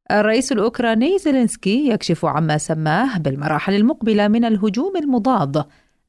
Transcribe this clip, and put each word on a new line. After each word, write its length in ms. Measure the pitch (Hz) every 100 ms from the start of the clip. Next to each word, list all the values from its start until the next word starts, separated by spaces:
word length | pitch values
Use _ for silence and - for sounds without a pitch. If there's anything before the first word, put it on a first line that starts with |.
| -
الرئيس 420 | 208 214 226 254
الأوكراني 680 | 226 220 - 240 220 285 381
زيلينسكي 720 | 302 269 233 - 185 233 294
يكشف 360 | 214 - 165
عما 340 | 156 143 160 151
سماه 600 | - 160 156 170 262 196
بالمراحل 560 | 151 139 151 147 -
المقبلة 540 | 202 226 311 220 208 208
من 160 | 226
الهجوم 520 | 233 208 214 208 370 370
المضاد 680 | 294 247 233 226 139 147 143 _ _ _